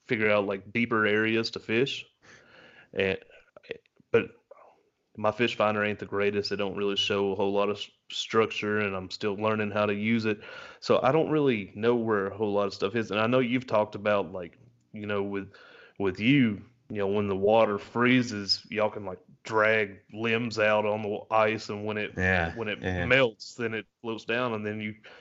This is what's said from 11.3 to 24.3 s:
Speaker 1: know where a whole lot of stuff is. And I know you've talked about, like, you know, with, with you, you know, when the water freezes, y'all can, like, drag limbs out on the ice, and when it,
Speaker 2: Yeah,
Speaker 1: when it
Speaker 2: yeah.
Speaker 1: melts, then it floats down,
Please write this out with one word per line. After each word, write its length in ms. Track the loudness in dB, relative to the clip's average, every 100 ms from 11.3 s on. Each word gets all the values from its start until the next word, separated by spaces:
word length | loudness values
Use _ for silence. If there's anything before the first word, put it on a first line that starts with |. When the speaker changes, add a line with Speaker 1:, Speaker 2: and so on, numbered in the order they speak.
| 2 2 0 -4 -2
Speaker 1:
know 200 | 0 2
where 320 | 2 0 0
a 100 | -2
whole 160 | 0
lot 140 | 0 0
of 60 |
stuff 220 | -2 -2 -2
is. 160 | -2
And 80 | 0
I 80 | 2
know 120 | 2
you've 280 | 2 -2 0
talked 280 | 0 0 -2
about, 360 | 0 0 0
like, 260 | -6 -12 -16 -20 _ _
you 140 | -10 -4
know, 160 | -2
with, 280 | -2 -4 -8 -14 -20 -20 -16 -4
with 240 | -2 0
you, 400 | 4 4 4 0 -10 _ -10
you 100 | -4
know, 80 | 0
when 200 | 0 0
the 80 | 2
water 420 | 4 6 4 0
freezes, 880 | -4 0 4 4 2 -4 -2 -2 -2
y'all 200 | -2 -2
can, 140 | -2
like, 160 | -10 -12 _ -18
drag 560 | -2 2 4 4 0 -6 _
limbs 440 | -6 -2 0 -2 0
out 280 | 2 4 2
on 160 | -2
the 180 | -2 -6 -2
ice, 360 | 2 2 0 -6
and 180 | -8 -6
when 120 | -4
it, 160 | -4 0
Speaker 2:
Yeah, 400 | 2 2 0 -4
Speaker 1:
when 140 | -6
it 100 | -4
Speaker 2:
yeah. 240 | -2 -2 2
Speaker 1:
melts, 500 | 4 2 -2 -14 -6
then 180 | -6
it 120 | -6 -10 _
floats 220 | -8 -8
down, 300 | -4